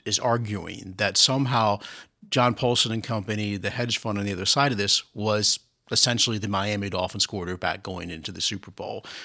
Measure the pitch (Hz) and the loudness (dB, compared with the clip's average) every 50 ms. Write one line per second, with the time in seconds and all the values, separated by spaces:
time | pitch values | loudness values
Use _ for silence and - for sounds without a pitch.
0 | - 107 101 - - 120 117 120 117 101 104 95 82 87 90 87 - 95 92 - | -4 -2 -2 0 2 2 2 2 0 -2 -4 -4 -4 -6 -10 -10 -12 -12 -2 0
1 | 104 98 95 - - - 131 139 139 123 131 120 113 107 101 101 - - - - | 0 2 4 4 4 4 4 2 2 2 2 4 4 4 2 0 -4 -12 -16 -18
2 | - - _ _ - - - 135 123 123 113 - 135 123 120 113 - 113 113 113 | -20 -20 _ _ -10 -2 2 4 4 4 4 2 2 2 2 2 2 0 0 -4
3 | 107 - 117 107 98 104 107 107 107 104 101 98 95 101 - 120 120 117 110 - | -2 -2 -4 -4 -2 -2 -2 -2 -2 -2 -4 -2 -4 -4 -2 -2 -2 -2 -2 -4
4 | - 113 101 101 101 101 101 90 98 - - 139 139 143 123 101 101 98 - - | -2 -2 -2 -2 -2 -2 -2 -2 0 2 4 4 4 2 2 0 2 2 2 0
5 | - - _ 107 104 107 104 107 104 - - - - _ _ _ _ _ 117 107 | 0 -4 _ -2 0 2 2 4 4 2 0 0 -4 _ _ _ _ _ 2 4
6 | - 127 120 113 - 123 113 107 98 98 101 95 98 104 104 101 98 98 90 90 | 4 4 4 2 2 0 0 -2 -2 0 0 0 0 0 0 -2 -2 -2 -2 -2
7 | 92 92 - 101 - - - 101 87 87 90 90 - 87 87 95 - 101 92 90 | -2 -2 0 -2 -2 -2 -2 -4 -4 -4 -4 -2 -2 -2 -2 -2 -6 -8 -8 -6
8 | 85 87 85 80 78 - 92 85 - - 107 98 - - 92 - - 101 113 104 | -6 -8 -8 -10 -10 -10 -6 -4 -4 -4 -4 -4 -8 -12 -12 -10 -8 -8 -8 -8
9 | - - - - - | -10 -12 -14 -14 -14